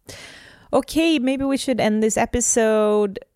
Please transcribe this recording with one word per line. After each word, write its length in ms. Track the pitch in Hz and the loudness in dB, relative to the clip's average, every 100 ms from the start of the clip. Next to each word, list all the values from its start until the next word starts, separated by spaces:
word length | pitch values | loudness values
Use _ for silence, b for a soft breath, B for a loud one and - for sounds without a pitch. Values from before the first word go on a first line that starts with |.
| - B B B B B B | -20 B B B B B B
Okay, 480 | 269 - 302 330 311 | -2 0 0 2 2
maybe 260 | 254 269 269 | 0 -2 -2
we 120 | 269 | -2
should 220 | - 233 | -2 0
end 220 | 214 214 | 0 2
this 160 | 220 202 | 0 0
episode 1040 | 233 240 226 240 220 220 208 208 208 190 - | -2 -2 0 2 2 2 2 2 0 -4 -16